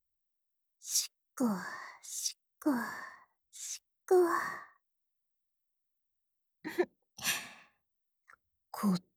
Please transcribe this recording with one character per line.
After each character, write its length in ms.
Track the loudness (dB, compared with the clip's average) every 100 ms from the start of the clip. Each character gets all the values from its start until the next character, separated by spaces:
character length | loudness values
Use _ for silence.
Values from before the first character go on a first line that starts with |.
| _ _ _ _ _ _ _ _
し 320 | -4 -2 -2 _ _ -2
こ、 100 | 0 0 -4 -10 -14 -16
し 340 | -12 -6 -4 -6 _ -4
こ、 120 | 0 0 0 -6 -12 -16 -20 _ _
し 320 | -14 -10 -10 _ _ 4
こ。 80 | 6 6 4 -2 -6 -12 _ _ _ _ _ _ _ _ _ _ _ _ _ _ _ _ _ _ _
<laughs> 260 | -6 -2 -2 _ _ -6 -2 -2 -4 -18 -20 _ _ _ _ _ _ -20 _ _ _
こ 220 | -2 2
っ 100 | 0 -2